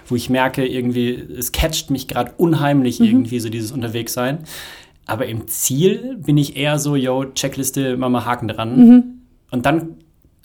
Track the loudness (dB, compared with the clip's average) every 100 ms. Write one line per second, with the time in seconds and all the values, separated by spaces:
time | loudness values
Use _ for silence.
0 | -6 -4 -2 0 0 0 -4 -2 -4 -2
1 | -2 -4 -10 -10 -6 -2 -2 -2 -6 -6
2 | -4 -6 -6 0 0 2 2 2 2 2
3 | 4 4 2 -4 -6 -6 -6 -6 -6 -6
4 | -6 -4 -4 -4 -10 -16 -18 -20 -20 _
5 | -8 -6 -6 -6 -8 -6 -2 2 2 0
6 | -6 -8 0 2 2 -2 -2 -2 0 0
7 | 0 -2 -4 -4 -6 -4 -6 -2 -2 -2
8 | 0 0 -2 -4 -4 -4 0 8 10 10
9 | 6 -4 -20 _ _ -2 0 0 -2 -14
10 | _ _ _ _